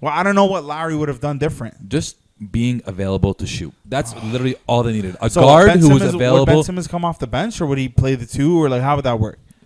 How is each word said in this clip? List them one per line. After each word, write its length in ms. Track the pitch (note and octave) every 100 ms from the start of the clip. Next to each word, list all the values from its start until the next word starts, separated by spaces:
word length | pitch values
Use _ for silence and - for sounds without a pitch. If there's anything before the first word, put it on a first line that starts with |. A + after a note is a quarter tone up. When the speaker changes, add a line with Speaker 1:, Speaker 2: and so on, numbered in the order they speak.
Speaker 1:
Well, 100 | D3
I 100 | D#3
don't 120 | G3
know 100 | G3+
what 200 | G3 F#3
Lowry 300 | D3 D#3 D#3+
would 140 | D3+ D3+
have 120 | B2
done 180 | D3 C#3
different. 500 | D3+ D3+ A#2 - G2
Speaker 2:
Just 280 | D3+ - - _ _ G2+
being 300 | A2+ A#2+ B2
available 480 | - F#2 F#2+ F#2+ G2
to 140 | - G#2
shoot. 260 | - D#2 - -
That's 280 | C3 A#2
Speaker 1:
<sighs> 80 | A2
Speaker 2:
literally 320 | A2 B2 B2+ - -
all 160 | A#2+
they 100 | A#2
needed. 240 | G#2+ F#2 F2+
A 80 | A2
Speaker 1:
So 100 | F3
Speaker 2:
guard 280 | C3 D#3 G3+
Speaker 1:
Ben 100 | F3
Speaker 2:
who 100 | D3+
was 100 | C3+
Speaker 1:
Simmons, 140 | -
Speaker 2:
available. 260 | - B2+ C3
Speaker 1:
Would 120 | C3+
Ben 100 | D3+
Simmons 220 | D#3 F3+ D#3+
come 160 | F3 E3+
off 120 | D#3+
the 80 | A#2
bench, 360 | B2 A3 -
or 40 | D#3
would 120 | C3+
he 100 | C3
play 260 | - C3+
the 120 | C3 A#2
two, 360 | C3+ D3 E3+
or, 60 | D3
like, 140 | B2+
how 140 | C3+ C#3+
would 100 | C3
that 120 | A2+
work? 200 | G#2+ - _ _